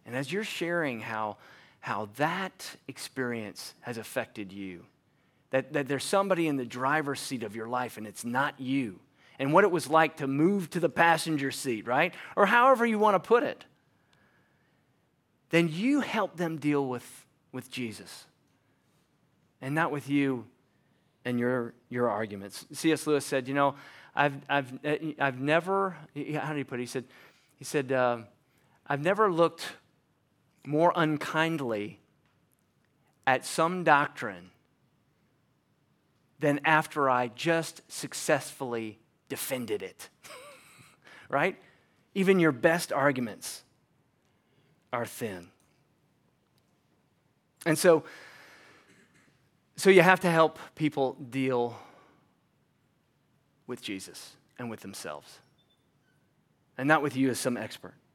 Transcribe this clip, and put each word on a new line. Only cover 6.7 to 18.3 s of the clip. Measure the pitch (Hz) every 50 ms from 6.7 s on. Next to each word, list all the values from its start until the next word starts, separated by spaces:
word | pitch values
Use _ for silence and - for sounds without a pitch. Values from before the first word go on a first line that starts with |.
| 110 127 127 131 147 156 151 139 135 127
seat | - - 139 120 113
of | 104 101
your | 117 110 113
life | 123 123 123 120 - -
and | 110
it's | 107 98 - -
not | 120 120 131 139 147 147 -
you, | 135 127 135 139 131 107 92 - _ _ _ _ _ - - -
and | 135 139 151
what | 185 202
it | 202
was | 170 165 - 127
like | 151 160 160 156 151
to | - 147
move | 135 135 139 156 180 202 202 180 147
to | - 180
the | 165 160
passenger | - - 170 170 165 160 - 170 160 143 139 135
seat, | 127 - - 139 120 110 90
right? | 110 123 139 165 180 - - - - -
Or | - 202
however | 190 226 240 240 269 269 220 233
you | 233 220 208
want | 208 214 202
to | 185
put | 180 - 226 247 -
it, | 123 - - - - _ _ _ _ _ _ _ _ _ _ _ _ _ _ _ _ _ _ _ _ _ _ _ _ _ _ _ _ _ _ _ _ _ _ _ _
then | - 165 170 165
you | 151 170 214 254 285 294
help | 220 - - 220 202 180 - 160
them | 180 165 165
deal | 151 131 147 147 143 139
with, | 131 123 120 - - - - - _ _ _ _ _ -
with | 127 117 -
Jesus | - - 123 113 104 - 98 - - - - _